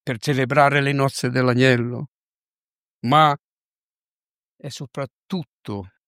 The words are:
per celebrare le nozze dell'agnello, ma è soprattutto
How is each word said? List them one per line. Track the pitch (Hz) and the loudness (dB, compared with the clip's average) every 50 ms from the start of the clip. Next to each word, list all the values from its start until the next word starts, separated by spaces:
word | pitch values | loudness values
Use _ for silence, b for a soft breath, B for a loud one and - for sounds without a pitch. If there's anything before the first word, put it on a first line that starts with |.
per | _ - 127 | _ -6 -8
celebrare | 110 - - 139 131 131 120 139 151 143 143 139 143 | -6 -4 -2 -2 -2 -2 0 2 4 4 4 4 2
le | 139 139 143 | 0 0 0
nozze | 139 139 139 - - - 127 | 0 -2 -2 -2 -4 -6 -2
dell'agnello, | 123 131 127 127 123 123 131 131 127 120 117 120 123 120 147 - _ _ _ _ _ _ _ _ _ _ _ _ _ _ _ _ _ _ - | -2 0 0 2 2 4 4 4 4 2 0 -6 -8 -10 -12 -14 _ _ _ _ _ _ _ _ _ _ _ _ _ _ _ _ _ _ -2
ma | 120 143 151 156 151 143 - _ _ _ _ _ _ _ _ _ _ _ _ _ _ _ _ _ _ _ _ _ _ _ | 2 4 6 6 4 2 -2 _ _ _ _ _ _ _ _ _ _ _ _ _ _ _ _ _ _ _ _ _ _ _
è | _ - 143 | _ -16 -16
soprattutto | - - 143 - _ 147 139 - _ _ _ _ - 180 151 _ _ _ _ - 104 101 95 92 _ _ _ | -12 -12 -14 -12 _ -10 -10 -10 _ _ _ _ -8 -8 -8 _ _ _ _ -10 -8 -8 -10 -12 _ _ _